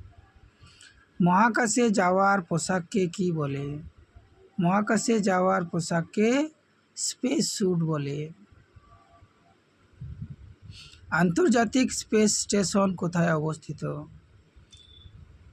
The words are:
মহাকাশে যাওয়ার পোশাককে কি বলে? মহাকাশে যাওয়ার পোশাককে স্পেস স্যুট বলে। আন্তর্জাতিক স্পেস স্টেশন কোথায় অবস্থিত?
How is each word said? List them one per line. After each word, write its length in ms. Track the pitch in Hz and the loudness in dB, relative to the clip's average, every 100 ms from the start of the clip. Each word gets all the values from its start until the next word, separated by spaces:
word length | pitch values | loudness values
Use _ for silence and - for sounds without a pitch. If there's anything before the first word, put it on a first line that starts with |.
| - - - - - _ - - - _ _ - | -20 -20 -20 -20 -20 _ -20 -20 -20 _ _ 0
মহাকাশে 680 | 175 185 233 214 226 247 233 | 2 4 4 2 0 2 2
যাওয়ার 520 | 196 180 185 196 196 | 2 2 4 2 2
পোশাককে 680 | 170 165 - 185 170 208 175 | 0 -4 -2 -4 -2 -2 -2
কি 240 | 190 180 | -2 -2
বলে? 480 | 160 143 139 143 147 170 - - - - _ - - | -2 -4 -6 -8 -10 -14 -20 -20 -20 -20 _ -14 -2
মহাকাশে 600 | 170 202 208 214 - 226 | 0 2 0 0 0 0
যাওয়ার 460 | 190 185 185 190 170 | 2 2 2 0 -2
পোশাককে 840 | 175 - 170 165 208 220 269 311 _ _ _ _ - | -4 -2 -2 -2 0 2 2 -2 _ _ _ _ -8
স্পেস 560 | - - 254 285 - | -8 -4 -2 0 -2
স্যুট 320 | - 185 170 | -2 0 0
বলে। 460 | 160 151 139 147 156 190 208 - _ - _ - _ - - _ _ _ _ _ _ - - - - - - - - - - - - | 0 -2 -4 -8 -10 -14 -20 -20 _ -20 _ -20 _ -20 -20 _ _ _ _ _ _ -18 -16 -14 -16 -16 -20 -20 -20 -20 -20 -20 -4
আন্তর্জাতিক 800 | 160 175 175 359 254 226 254 220 | 0 2 4 4 4 2 2 0
স্পেস 500 | - - 214 214 - | -2 0 2 2 2
স্টেশন 540 | - 202 180 196 196 175 | 0 0 2 2 2 0
কোথায় 400 | 170 175 170 156 | -2 0 2 0
অবস্থিত? 680 | 156 156 - 147 147 147 160 - _ - _ - - - - - - - - - - | -2 -6 -10 -8 -8 -8 -12 -18 _ -20 _ -20 -20 -20 -20 -20 -20 -20 -20 -20 -20